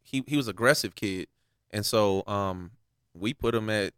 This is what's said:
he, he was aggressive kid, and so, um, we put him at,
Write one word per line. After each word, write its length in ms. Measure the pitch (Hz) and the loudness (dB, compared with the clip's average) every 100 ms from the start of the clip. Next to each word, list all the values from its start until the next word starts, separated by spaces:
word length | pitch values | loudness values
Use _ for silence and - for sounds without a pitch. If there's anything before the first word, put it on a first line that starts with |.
he, 220 | _ 135 127 | _ -6 -2
he 100 | 147 | -2
was 100 | 120 | -2
aggressive 460 | 95 117 151 104 | 2 4 4 0
kid, 340 | - 104 92 82 _ _ _ _ | -4 -4 -4 -8 _ _ _ _
and 120 | 104 104 | -4 0
so, 380 | 113 104 95 101 | 2 4 2 0
um, 440 | 101 98 92 87 - _ _ _ | -2 -2 -4 -10 -18 _ _ _
we 200 | 82 104 | -6 -6
put 200 | - 117 | -2 0
him 140 | 117 110 | 0 0
at, 240 | 107 98 | 0 -2